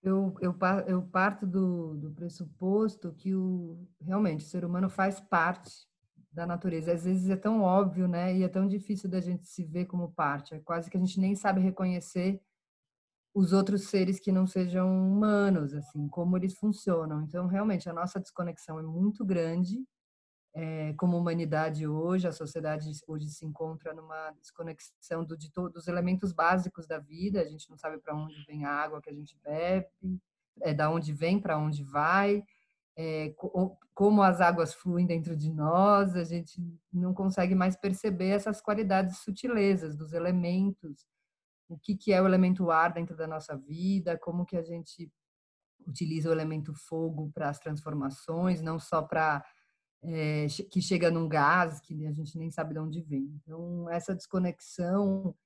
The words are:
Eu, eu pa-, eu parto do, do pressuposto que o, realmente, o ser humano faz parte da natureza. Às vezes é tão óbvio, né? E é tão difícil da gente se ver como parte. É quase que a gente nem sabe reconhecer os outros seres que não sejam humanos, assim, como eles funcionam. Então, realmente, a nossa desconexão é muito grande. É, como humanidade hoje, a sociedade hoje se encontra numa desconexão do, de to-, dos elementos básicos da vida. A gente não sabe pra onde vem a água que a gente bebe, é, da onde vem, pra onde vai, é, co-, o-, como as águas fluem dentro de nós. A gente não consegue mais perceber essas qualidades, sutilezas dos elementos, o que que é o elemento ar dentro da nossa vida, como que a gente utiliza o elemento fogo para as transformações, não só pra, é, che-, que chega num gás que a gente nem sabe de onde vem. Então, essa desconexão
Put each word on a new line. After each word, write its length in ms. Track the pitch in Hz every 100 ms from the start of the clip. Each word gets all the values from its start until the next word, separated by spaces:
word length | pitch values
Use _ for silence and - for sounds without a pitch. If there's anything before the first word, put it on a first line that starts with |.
Eu, 300 | 190 190 190 185
eu 120 | 180
pa-, 320 | 180 185 196 185
eu 120 | 185
parto 460 | 180 185 196 202 196
do, 500 | 185 185 175 165 151
do 140 | 151
pressuposto 1000 | 151 175 - 156 - 180 202 220 214 175
que 240 | 151 190 190
o, 500 | 185 185 170 170 180 _
realmente, 440 | 151 190 208 156
o 40 | -
ser 160 | 180
humano 260 | 170 180 190
faz 300 | - 190 190
parte 680 | - 175 165 180 - - _ _ _ _ _
da 120 | 151
natureza. 480 | 170 170 185 165 160
Às 120 | 170
vezes 260 | 175 185 185
é 60 | 190
tão 240 | 208 220
óbvio, 460 | 190 190 196 165 185
né? 280 | 175 180 185
E 60 |
é 60 | 185
tão 180 | 185 196
difícil 420 | 202 196 196 190
da 120 | 185
gente 260 | 175 180 -
se 180 | -
ver 200 | 160 170
como 260 | 180 180 170
parte. 460 | 170 151 143 - 156
É 20 |
quase 320 | - 165 165
que 60 | 185
a 40 |
gente 200 | 185 185
nem 160 | 190 202
sabe 240 | 202 190
reconhecer 840 | 190 185 185 180 - 180 180 196 _ _ _ _ _ _ _ _ _
os 200 | 202 180
outros 320 | 196 190 196
seres 340 | 196 196 185 190
que 140 | -
não 120 | 185
sejam 440 | 185 185 180 180 185
humanos, 840 | 185 190 202 214 208 202 185 143
assim, 360 | 147 143 147 147
como 280 | 175 175 180
eles 180 | 185
funcionam. 680 | 185 214 208 - 170 160 151
Então, 240 | 151 175 180
realmente, 420 | 190 214 185 180
a 40 |
nossa 260 | 165 180 202
desconexão 640 | 190 - 175 170 - 160
é 20 |
muito 420 | 160 165 202 208
grande. 600 | 208 175 165 170 180 233 262 _ _ _ _ _ _
É, 380 | 156 160 160 156 151
como 180 | 180 175
humanidade 680 | 170 170 165 156 160 151 156
hoje, 420 | 156 165 185 180
a 40 |
sociedade 580 | - 156 165 156 151 156 151 -
hoje 220 | 156 151
se 160 | - 156
encontra 480 | 151 160 160 160
numa 380 | 160 160 156 156
desconexão 920 | 151 - - 165 156 - _ - 165
do, 100 | 165
de 160 | 160 151
to-, 200 | - 180
dos 180 | 170 170
elementos 420 | 175 180 185 196
básicos 560 | 165 165 185 185 - 160
da 120 | 160
vida. 420 | 147 160 196 196
A 60 | 151
gente 240 | 151 -
não 80 | -
sabe 200 | 160 156
pra 160 | -
onde 300 | 151 156 151
vem 220 | 147 151 143
a 40 |
água 300 | 147 151 151
que 80 | 151
a 60 |
gente 200 | 147 147 _
bebe, 760 | 147 151 175 190 190 _ 185 185 _ _ _ -
é, 140 | 165
da 160 | 147 151
onde 200 | 165 151
vem, 300 | 143 165 196
pra 180 | 196 156
onde 240 | 151 147
vai, 640 | 135 143 156 190 202 208 202 _ _ _ _
é, 360 | - 160 156 151
co-, 200 | 151 -
o-, 220 | 180 190 - _
como 280 | - 202 208
as 200 | 196 175
águas 320 | 175 175 160
fluem 320 | - 185 175 175
dentro 280 | 165 165
de 160 | 156 151
nós. 640 | 156 151 170 202 202 196
A 100 | 175
gente 380 | 165 170 165 - 170 170 _
não 220 | 180 180
consegue 400 | 185 190 190 180
mais 200 | 190 185
perceber 540 | 185 202 190 220 185 185
essas 320 | 202 202 208
qualidades, 600 | - 208 208 190 190 185
sutilezas 760 | - 190 247 233 196 190 160 147
dos 160 | 156
elementos, 920 | 165 170 180 175 185 196 196 160 147 _ _ _ _ _ _ _
o 120 | 165
que 180 | - 190
que 160 | -
é 80 | 185
o 60 | 190
elemento 440 | 185 185 185 170
ar 220 | 160 170
dentro 240 | 170 170 160
da 100 | 160
nossa 300 | 156 151 147
vida, 640 | 139 160 185 196 175 165
como 260 | - 175
que 140 | 175 180
a 40 |
gente 480 | 165 170 160 - 165 _ _ _ _ _ _ _ -
utiliza 420 | 127 160 160 160
o 40 |
elemento 420 | 160 156 156 151
fogo 580 | 147 - 160 165 151 151
para 160 | 151 151
as 100 | 143
transformações, 1000 | 160 147 156 151 135 131 - 165 180 170
não 180 | 160 165
só 220 | - 160
pra, 420 | 156 160 156 147 - _ _ _ _ _
é, 440 | 165 160 151 151 147
che-, 140 | -
que 180 | - 185
chega 280 | 180 180 170
num 160 | 165 160
gás 540 | 151 143 175 170 147
que 260 | _ 156 151
a 60 |
gente 240 | 147 151 165
nem 140 | 165
sabe 240 | 165 156
de 60 | 156
onde 200 | 156 160
vem. 400 | 160 139 139 147
Então, 480 | 156 165 175 175 170
essa 260 | 170 170
desconexão 1200 | 190 - 190 180 175 - - 175 196 202 190 190 -